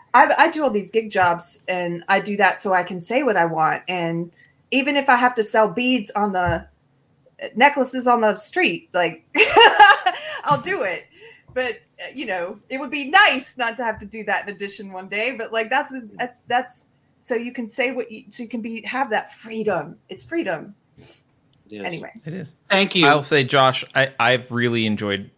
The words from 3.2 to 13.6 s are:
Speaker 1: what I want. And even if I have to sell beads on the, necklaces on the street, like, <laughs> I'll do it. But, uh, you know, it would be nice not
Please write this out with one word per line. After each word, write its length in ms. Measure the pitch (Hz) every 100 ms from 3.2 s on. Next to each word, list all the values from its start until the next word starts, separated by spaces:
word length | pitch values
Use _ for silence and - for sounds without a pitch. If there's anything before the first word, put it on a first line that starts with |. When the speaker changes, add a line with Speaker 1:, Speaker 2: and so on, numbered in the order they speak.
Speaker 1:
what 160 | 277 196
I 80 | 170
want. 360 | 160 156 151 -
And 420 | 180 165 170 170 _ _ _ _
even 260 | 254 269 285
if 120 | 269
I 80 | 240
have 180 | 247 247
to 60 |
sell 240 | 214 220 214
beads 420 | 175 247 254 208
on 220 | 208 208
the, 340 | 185 175 170 - _ _ _ _ _ _ _ -
necklaces 520 | 208 277 285 254 254 247
on 140 | 240
the 140 | 226
street, 560 | 202 - - 330 170 -
like, 320 | 180 170 165 _
<laughs> 60 | 302 440 - 453 - 403 - 370 349 622 571
I'll 160 | - 277
do 220 | 233 381
it. 240 | 208 165 - _ 453 - _
But, 260 | 254 254 208 _ _
uh, 120 | 180
you 140 | 254 240
know, 320 | 185 175 208 _
it 100 | 262
would 120 | 285
be 140 | 294 269
nice 500 | 370 403 262 -
not 200 | -